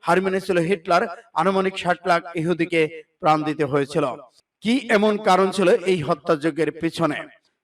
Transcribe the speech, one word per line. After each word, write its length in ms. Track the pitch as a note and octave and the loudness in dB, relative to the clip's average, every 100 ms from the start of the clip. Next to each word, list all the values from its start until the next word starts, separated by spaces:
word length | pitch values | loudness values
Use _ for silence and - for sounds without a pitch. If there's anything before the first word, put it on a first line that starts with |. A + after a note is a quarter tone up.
হার 220 | - F3 | 0 0
মেনেছিল 360 | F#3+ F#3+ F#3+ F3+ | 2 -2 -2 -2
হিটলার। 640 | E3 F#3 E3+ F3 G#3 E3+ - | 0 -4 0 0 0 -6 -8
আনুমানিক 440 | - F3 F#3+ F#3+ F#3+ | -2 0 0 -2 -2
ষাট 280 | F3 F3 F3+ | -2 -2 0
লাখ 300 | E3+ F3 E3+ | -2 -2 -6
ইহুদিকে 680 | D#3+ E3+ E3+ E3+ D#3 D#3+ - _ | -4 -2 0 0 0 -4 -20 _
প্রাণ 220 | E3+ D#3 | 0 2
দিতে 220 | D3+ D3+ | 0 -2
হয়েছিল। 420 | C#3+ C#3+ C#3 E3 C#3+ A2+ C3 _ _ _ | 0 0 0 -2 -2 -4 -14 _ _ _
কি 280 | G3+ B3+ A#3 | -2 -2 0
এমন 280 | A3 G#3+ G#3 | 2 2 2
কারণ 320 | G#3+ F#3 F#3+ | 2 4 4
ছিল 180 | F#3+ F3+ | 2 2
এই 340 | A3+ F3 F#3 | 2 2 -2
হত্যাযজ্ঞের 680 | D3 E3 - E3 D#3+ D3 D#3+ | 0 -4 -2 0 0 -2 -4
পিছনে? 500 | D#3+ E3 - E3 B2+ F2+ - _ _ | -2 -6 -2 -2 -2 -10 -20 _ _